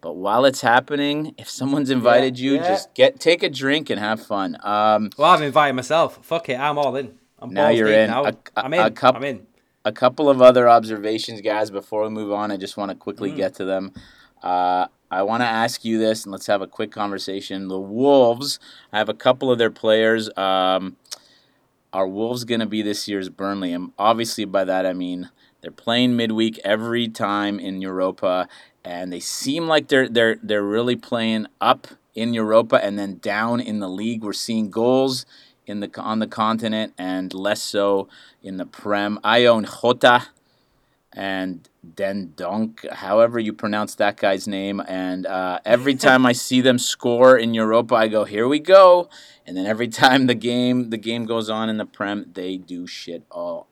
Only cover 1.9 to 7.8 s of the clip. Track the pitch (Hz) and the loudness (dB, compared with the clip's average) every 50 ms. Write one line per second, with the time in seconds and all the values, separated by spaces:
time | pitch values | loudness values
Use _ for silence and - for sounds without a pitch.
1.9 | 135 127 113 117 117 123 131 131 127 123 127 135 139 139 165 175 190 196 - - | 0 2 4 4 4 6 4 2 -2 -4 -2 -2 -2 0 0 0 -2 -2 -4 -8
2.9 | _ - 127 135 135 - - 165 170 175 - 180 147 127 135 135 143 147 143 - | _ 4 4 4 4 2 2 2 2 2 2 -4 -4 -4 -2 0 0 0 -2 -4
3.9 | 120 98 104 107 110 110 - - 107 101 95 90 80 - - 104 104 104 107 107 | -6 -4 -2 -4 -4 -4 -6 -6 -4 -4 -4 -4 -6 -8 -6 -4 0 2 4 4
4.9 | 107 107 107 104 - - 143 160 180 165 151 143 123 151 151 143 131 127 127 - | 4 2 2 -2 -4 2 4 6 6 6 4 0 2 2 2 2 0 -2 -4 -2
5.9 | 156 160 165 160 - - _ - 160 165 - - 131 123 139 147 147 147 147 135 | 0 0 0 0 -4 -12 _ -6 -6 -6 -4 -6 -6 -4 -2 -2 -2 0 -2 -2
6.9 | 123 135 139 120 - _ _ _ _ _ - 123 92 95 147 - 120 117 | -2 -4 -8 -8 -14 _ _ _ _ _ -16 -10 -2 2 2 4 4 4